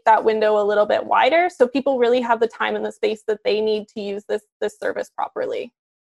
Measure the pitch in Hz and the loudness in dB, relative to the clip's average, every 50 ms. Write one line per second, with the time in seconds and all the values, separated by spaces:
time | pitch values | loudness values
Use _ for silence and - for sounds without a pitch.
0 | _ 233 220 220 - 226 220 220 214 214 214 208 208 202 208 208 208 214 214 107 | _ 4 4 4 4 2 0 2 2 2 2 2 2 2 2 2 2 2 2 -2
1 | - - - - 220 254 294 330 349 359 - - 247 240 - 277 254 285 269 254 | 0 0 2 2 4 4 4 2 0 0 2 2 0 2 2 -2 -2 0 0 2
2 | 240 233 240 254 240 233 240 226 233 226 - - 220 214 214 214 214 214 214 _ | 2 2 2 0 2 0 0 0 0 -2 -2 -4 -4 -4 -4 -4 -6 -8 -8 _
3 | - 214 214 214 _ - 214 208 _ 202 202 208 214 220 214 214 208 - _ - | -4 -4 -4 -4 _ -6 -6 -4 _ -2 -2 0 0 -2 -2 -2 -6 -10 _ -10
4 | 202 202 196 202 208 _ - - - _ _ _ - 104 - _ - - 95 - | -8 -8 -8 -10 -8 _ -8 -8 -8 _ _ _ -8 -8 -8 _ -8 -6 -6 -6
5 | - - _ - - - _ - - 120 113 110 - 240 _ _ _ _ _ _ | -8 -10 _ -8 -8 -8 _ -8 -6 -6 -6 -6 -8 -10 _ _ _ _ _ _
6 | _ _ _ | _ _ _